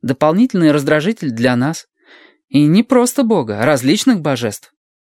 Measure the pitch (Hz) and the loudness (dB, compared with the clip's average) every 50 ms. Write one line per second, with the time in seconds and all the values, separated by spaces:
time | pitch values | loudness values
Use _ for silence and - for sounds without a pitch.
0 | - 120 131 _ - 151 160 190 247 254 - 185 165 156 143 147 139 143 151 151 | -4 -6 -2 _ 0 0 2 2 0 0 2 2 2 2 2 2 0 0 0 0
1 | 151 190 226 - - 147 117 113 120 127 123 120 123 147 165 - - _ _ _ | 0 -2 -4 -4 -6 -8 -6 -2 -2 0 0 0 -2 -2 -4 -6 -12 _ _ _
2 | _ _ - - - _ _ _ _ _ - 139 147 147 165 202 233 _ 277 247 | _ _ -20 -20 -20 _ _ _ _ _ 0 2 2 4 4 2 2 _ 2 0
3 | 240 247 - - 269 220 226 180 123 110 104 104 113 135 151 131 117 131 233 214 | 0 0 -2 -2 -2 0 0 -2 -2 -4 -4 -2 0 0 0 0 2 0 0 2
4 | - 269 247 185 147 151 135 120 117 110 98 - _ _ _ _ _ _ _ _ | 2 0 0 0 0 -4 -4 -2 -4 -6 -8 -8 _ _ _ _ _ _ _ _
5 | _ _ | _ _